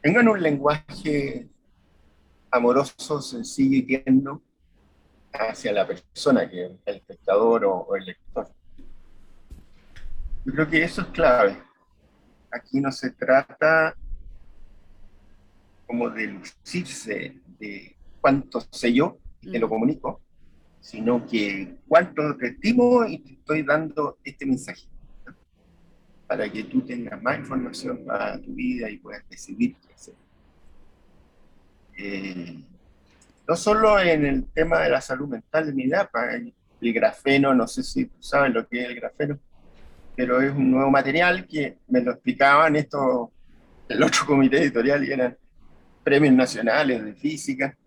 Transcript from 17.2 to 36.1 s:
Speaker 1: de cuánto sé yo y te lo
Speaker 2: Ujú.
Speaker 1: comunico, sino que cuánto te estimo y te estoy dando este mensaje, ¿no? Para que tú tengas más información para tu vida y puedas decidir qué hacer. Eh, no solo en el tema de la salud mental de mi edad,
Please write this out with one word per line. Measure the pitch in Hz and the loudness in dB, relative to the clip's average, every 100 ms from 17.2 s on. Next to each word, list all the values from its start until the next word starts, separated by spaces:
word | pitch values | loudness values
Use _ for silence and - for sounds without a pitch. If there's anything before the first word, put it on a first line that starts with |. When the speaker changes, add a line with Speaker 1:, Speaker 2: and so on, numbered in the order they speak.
| - - _ - | -10 -16 _ -16
Speaker 1:
de | 107 101 - _ - - | -14 -14 -18 _ -20 0
cuánto | 135 139 - 120 - | 2 2 -2 -10 -10
sé | - 120 | -2 2
yo | 120 165 - - - | 2 2 -4 -20 -18
y | 95 | -8
te | 104 | -2
lo | 113 | -2
Speaker 2:
Ujú. | 110 | 0
Speaker 1:
comunico, | 120 156 139 - _ _ - _ _ _ | 0 -2 -8 -10 _ _ -20 _ _ _
sino | - 107 113 120 - | -18 -4 -2 -2 -2
que | 113 104 98 90 - _ | -4 -2 -6 -12 -16 _
cuánto | 156 180 - 151 139 | 4 4 -4 -4 -4
te | 123 | -6
estimo | 127 - 247 240 247 220 | -2 2 4 6 4 2
y | 135 | -4
te | - | -14
estoy | - - 156 | -20 -4 -4
dando | 139 151 156 151 143 - | 2 0 0 -4 -4 -6
este | 143 - 135 | -18 -8 -4
mensaje, | 131 143 - - - - - - | -4 -4 -16 -20 -20 -20 -20 -20
¿no? | - _ _ _ _ _ _ _ _ _ | -20 _ _ _ _ _ _ _ _ _
Para | - 104 | -6 -4
que | 107 - | -8 -4
tú | 127 131 | -4 -4
tengas | 120 113 101 | -10 -10 -6
más | 117 147 | -4 -4
información | 143 131 120 - 131 123 127 | -6 -8 -8 -10 -10 -10 -6
para | 107 104 101 | -6 -6 -8
tu | - | -12
vida | 123 127 123 110 | -6 -6 -6 -8
y | 104 | -12
puedas | - 104 - | -16 -18 -20
decidir | - - 101 123 - | -20 -18 -4 -4 -4
qué | _ | _
hacer. | _ - - _ _ _ _ - - - _ _ _ _ _ _ _ _ _ _ - | _ -20 -20 _ _ _ _ -20 -20 -20 _ _ _ _ _ _ _ _ _ _ -12
Eh, | 101 98 95 90 85 76 - - _ _ _ _ _ _ - | -10 -8 -8 -10 -12 -16 -20 -20 _ _ _ _ _ _ -2
no | 170 | 0
solo | 208 214 220 208 | 2 4 6 6
en | 180 156 143 | 4 2 2
el | 135 - | 0 -4
tema | - 160 165 | -2 2 2
de | 156 | 2
la | 135 | 0
salud | - 131 143 | -2 -8 -6
mental | 117 _ 156 160 | -10 _ -2 -2
de | |
mi | 135 127 | -2 0
edad, | 175 196 | 0 0